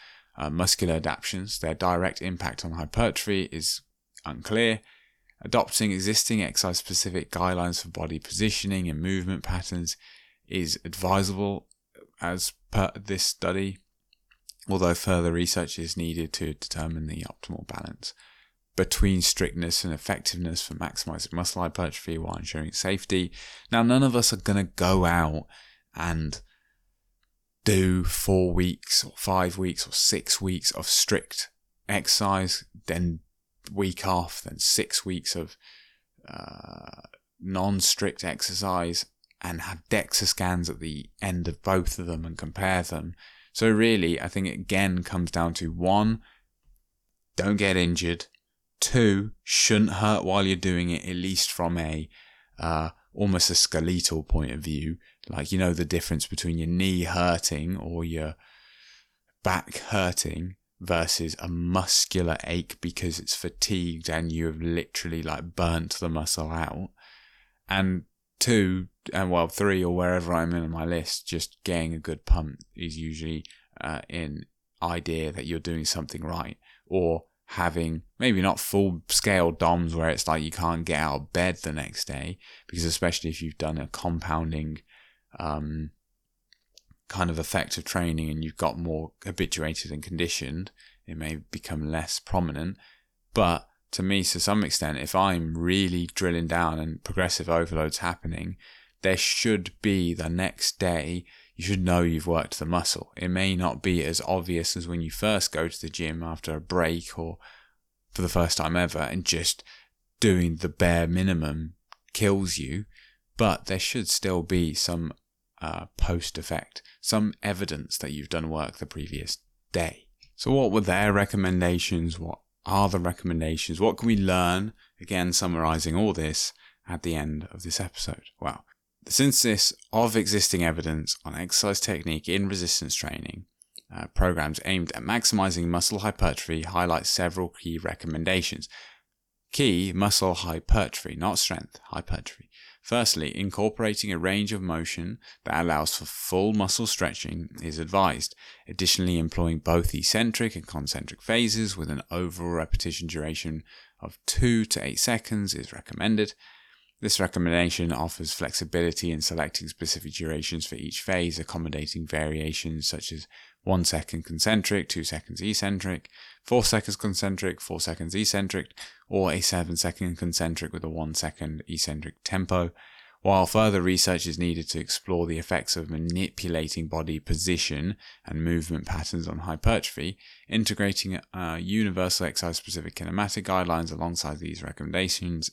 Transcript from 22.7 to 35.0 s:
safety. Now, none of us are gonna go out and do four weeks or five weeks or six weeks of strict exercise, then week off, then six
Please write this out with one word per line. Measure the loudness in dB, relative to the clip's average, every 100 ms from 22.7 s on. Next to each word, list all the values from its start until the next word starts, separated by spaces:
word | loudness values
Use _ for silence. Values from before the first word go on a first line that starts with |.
safety. | -4 -2 -2 0 0 0 -6 -18 -20 0
Now, | 4
none | 6 6
of | 6 4
us | 2
are | 2
gonna | 2 2
go | 0 2 4 6
out | 6 4 2 0 -6 -20 -20 _ _
and | -6 -2 -2 -2 -6 -14 _ _ _ _ _ _ _ _ _ _ _ 4
do | 4 6 4 2
four | 0 4 4 4
weeks | 4 2 -2 0 0
or | 0 -6
five | 0 2 2 0
weeks | -4 -2 -4
or |
six | 2 2 2 0 0
weeks | 0 0 -2
of | -2 0
strict | 2 4 2 0 -8 -8 _ _ _ -4
exercise, | -2 2 2 4 2 2 -2 -6 -14 -4
then | 0 0 -2 -10 _ _ _ -8
week | -2 -2 0 0
off, | 0 0 -8
then | -12 -2
six | 2 2 2 -2